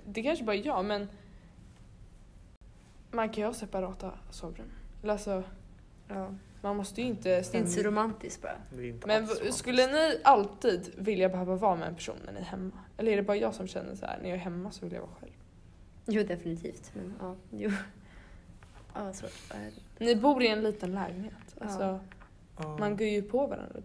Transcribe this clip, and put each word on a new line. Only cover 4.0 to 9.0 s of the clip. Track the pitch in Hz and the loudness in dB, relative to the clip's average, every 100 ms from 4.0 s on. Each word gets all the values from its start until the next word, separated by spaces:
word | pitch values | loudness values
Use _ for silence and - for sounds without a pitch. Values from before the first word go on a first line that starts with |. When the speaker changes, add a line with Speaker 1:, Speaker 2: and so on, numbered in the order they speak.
| 185 - - | -10 -10 -14
Speaker 1:
sovrum. | - 165 - 226 - - - | -12 -10 -10 -14 -14 -16 -6
Eller | 214 | -2
alltså, | 208 208 190 185 - - - - - - | -2 0 -2 -4 -10 -18 -20 -20 -20 -10
Speaker 2:
Ja. | 196 190 190 - - | -8 -6 -10 -14 -6
Speaker 1:
man | 202 202 | -2 -2
måste | 196 226 | -2 -2
ju | 247 | -2
inte | 202 185 | 0 4
Speaker 2:
Det | 180 | 4
är | |
inte | 185 | 4
så | |
Speaker 1:
ständigt | 226 185 180 208 | 2 2 2 2
Speaker 2:
romantiskt | 208 220 208 - - | 4 2 0 -8 -8
bara. | - - - | -8 -10 -10
Speaker 3:
det | 127 | -8
är | 123 | -8
inte | 117 | -4